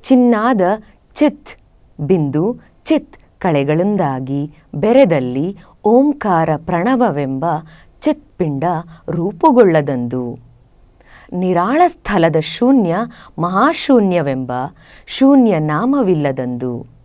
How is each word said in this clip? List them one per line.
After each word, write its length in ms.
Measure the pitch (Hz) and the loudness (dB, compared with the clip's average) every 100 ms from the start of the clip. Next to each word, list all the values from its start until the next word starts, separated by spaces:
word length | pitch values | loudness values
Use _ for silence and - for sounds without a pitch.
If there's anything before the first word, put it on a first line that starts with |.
ಚಿನ್ನಾದ 580 | - 262 240 220 233 220 180 220 - _ _ - | 2 4 4 2 2 2 0 -2 -8 _ _ 0
ಚಿತ್ 360 | 294 - - - _ _ _ - | 0 -2 -20 -20 _ _ _ -10
ಬಿಂದು 460 | 147 185 143 147 190 247 - _ | -2 0 0 0 -2 -4 -14 _
ಚಿತ್ 300 | - 311 - - _ _ | -2 -2 -2 -20 _ _
ಕಳೆಗಳಿಂದಾಗಿ 1000 | 190 147 139 156 196 202 156 131 131 139 151 - _ | -2 0 0 0 0 0 -2 -4 -6 -6 -6 -12 _
ಬೆರೆದಲ್ಲಿ 720 | 147 208 247 240 156 127 127 170 202 - _ | -4 2 4 4 2 -2 -4 -6 -8 -20 _
ಓಂಕಾರ 680 | 208 233 294 285 214 170 160 151 160 | 2 2 2 -2 -2 0 0 -2 -2
ಪ್ರಣವವೆಂಬ 760 | 175 202 262 233 143 135 135 165 156 - - - _ | -2 0 0 0 -2 -4 -4 -4 -4 -8 -20 -20 _
ಚಿತ್ಪಿಂಡ 640 | 302 - _ - 165 139 165 165 - - - | -4 -4 _ -6 -4 -2 -4 -4 -8 -16 -8
ರೂಪುಗೊಳ್ಳದಂದು. 1120 | 160 175 165 320 247 196 160 143 131 120 127 123 117 - _ _ _ _ _ _ - - 180 | -4 -4 0 2 6 4 4 0 -4 -4 -6 -8 -12 -20 _ _ _ _ _ _ -20 -10 -4
ನಿರಾಳ 380 | 185 175 185 294 349 | -2 0 0 2 0
ಸ್ಥಳದ 520 | - - 202 165 156 160 | 0 -4 0 2 2 -4
ಶೂನ್ಯ 420 | - 240 269 180 175 240 - - - | -2 2 2 2 -2 -6 -12 -18 -8
ಮಹಾಶೂನ್ಯವೆಂಬ 1120 | 175 190 277 - - 254 196 175 143 131 127 127 135 - - - - | -4 0 0 0 2 2 4 0 -2 -4 -6 -6 -8 -12 -20 -20 -16
ಶೂನ್ಯ 460 | - 269 277 233 165 151 | 0 4 6 4 2 0
ನಾಮವಿಲ್ಲದಂದು. 1000 | 151 240 285 202 160 143 131 123 123 127 120 - _ | -2 -2 0 0 0 -2 -4 -6 -6 -8 -8 -12 _